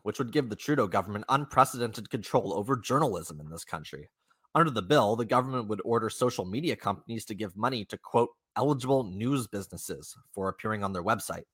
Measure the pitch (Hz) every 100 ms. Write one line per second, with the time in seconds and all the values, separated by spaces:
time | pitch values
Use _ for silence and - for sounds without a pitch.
0 | 104 123 120 151 123 104 - 143 101 98
1 | 92 104 - 139 147 135 135 123 117 117
2 | 101 120 - 135 - 95 107 123 - 135
3 | 139 85 82 76 76 82 - 82 - 73
4 | 76 _ _ _ _ 147 165 110 90 147
5 | 107 117 110 127 131 127 104 101 - 117
6 | 110 - 123 - 92 117 165 107 101 98
7 | - 113 - 101 101 92 123 123 98 104
8 | - 120 120 - _ 107 139 135 127 135
9 | 104 95 123 139 110 101 95 85 - 71
10 | - - _ 98 95 - 107 107 98 92
11 | 92 110 - 85 -